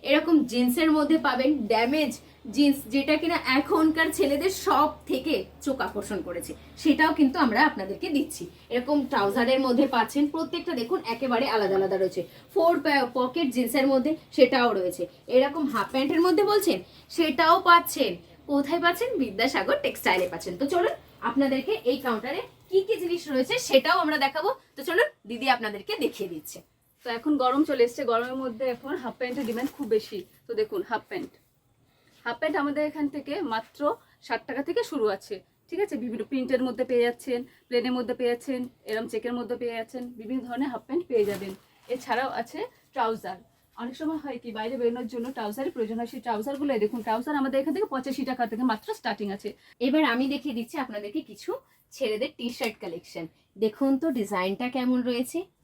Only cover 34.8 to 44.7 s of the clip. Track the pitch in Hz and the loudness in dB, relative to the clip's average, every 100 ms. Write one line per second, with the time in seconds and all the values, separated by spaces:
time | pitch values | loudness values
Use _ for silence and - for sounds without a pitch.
34.8 | 466 285 214 190 - 185 _ _ _ 339 | -2 0 0 -2 -8 -14 _ _ _ -4
35.8 | 403 285 240 220 403 269 247 254 254 240 | -4 -4 -6 -6 -4 -4 0 0 0 -2
36.8 | 254 247 240 240 - 240 254 _ _ 240 | 0 2 2 0 -4 -4 -6 _ _ -2
37.8 | 240 254 240 247 240 240 - 254 247 _ | 0 -2 -2 -2 0 -2 -4 -6 -6 _
38.8 | - 214 233 220 240 240 233 240 240 226 | -8 -6 -4 -6 -4 -6 -6 -4 -4 -6
39.8 | 226 254 247 - 220 254 247 240 269 240 | -8 -10 -12 -12 -6 -6 -6 -4 -4 -4
40.8 | - 302 349 240 208 196 190 190 _ _ | -4 -4 0 0 0 -2 -8 -12 _ _
41.8 | - 247 262 269 269 - 240 311 480 _ | -8 -8 -2 -2 -2 -4 -8 -8 -10 _
42.8 | _ 269 226 226 185 185 - _ _ - | _ -4 -2 -2 -8 -12 -16 _ _ -12
43.8 | 240 254 311 320 285 247 233 214 220 | -10 -6 -4 -4 -6 -10 -10 -6 -6